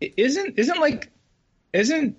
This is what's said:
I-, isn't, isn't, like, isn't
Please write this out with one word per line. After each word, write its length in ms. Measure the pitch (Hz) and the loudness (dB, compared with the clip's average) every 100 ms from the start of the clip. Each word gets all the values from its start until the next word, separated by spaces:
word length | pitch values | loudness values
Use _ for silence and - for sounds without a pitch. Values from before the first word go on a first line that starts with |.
I-, 100 | - - | -10 0
isn't, 420 | 247 320 392 202 | 0 0 -4 -2
isn't, 200 | 240 349 | 0 2
like, 300 | 302 226 - _ _ _ _ _ _ | 0 0 -8 _ _ _ _ _ _
isn't 440 | 180 220 320 277 | 0 2 2 0